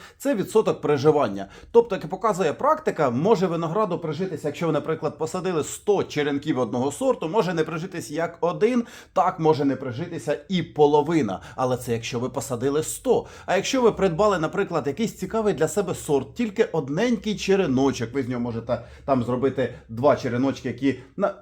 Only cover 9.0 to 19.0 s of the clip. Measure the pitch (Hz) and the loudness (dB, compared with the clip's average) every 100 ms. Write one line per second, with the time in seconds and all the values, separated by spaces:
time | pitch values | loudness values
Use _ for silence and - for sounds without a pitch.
9 | - 190 180 165 156 135 139 123 127 117 | -2 0 2 2 2 4 2 -2 -6 -8
10 | 170 160 151 143 - 180 117 151 147 151 | -8 -6 -4 -4 -2 -2 0 4 6 6
11 | 143 160 107 90 - - 127 123 120 117 | 4 2 2 -2 -8 -4 -2 -2 -2 -4
12 | - 123 127 135 127 120 139 147 151 - | -4 -4 -4 -6 -6 -2 0 0 -2 -2
13 | 262 202 - - - 185 196 269 226 180 | 0 0 0 -8 -2 0 0 2 2 4
14 | 190 160 214 185 156 190 190 160 139 139 | 0 2 2 2 0 -2 -2 -2 -2 -2
15 | 233 - 185 226 208 143 156 208 180 139 | -4 -4 -4 -2 0 0 0 0 -2 -4
16 | - 139 127 - 226 190 - 165 135 156 | 0 0 0 -4 -2 0 0 -2 -2 0
17 | 247 226 214 196 196 196 165 127 135 120 | 0 0 -2 -2 2 2 2 2 2 0
18 | 113 135 120 123 120 113 117 113 - - | -4 -4 -4 -4 -4 -6 -4 -4 -6 -10